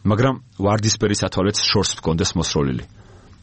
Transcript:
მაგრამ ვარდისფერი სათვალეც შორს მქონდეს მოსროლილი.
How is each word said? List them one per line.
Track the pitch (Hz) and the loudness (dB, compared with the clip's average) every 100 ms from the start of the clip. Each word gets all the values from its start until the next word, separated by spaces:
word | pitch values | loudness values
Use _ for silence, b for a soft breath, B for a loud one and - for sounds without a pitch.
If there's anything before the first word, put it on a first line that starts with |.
| 98 | 0
მაგრამ | 104 131 127 - - | 2 2 0 -8 -2
ვარდისფერი | 98 107 107 - 107 101 | 0 2 0 0 0 0
სათვალეც | 95 - 95 - | -2 0 0 0
შორს | - 107 92 - | 0 0 0 -2
მქონდეს | - 82 98 85 | -2 0 0 0
მოსროლილი. | 80 80 69 62 - B B B B B | -2 0 0 -2 -8 B B B B B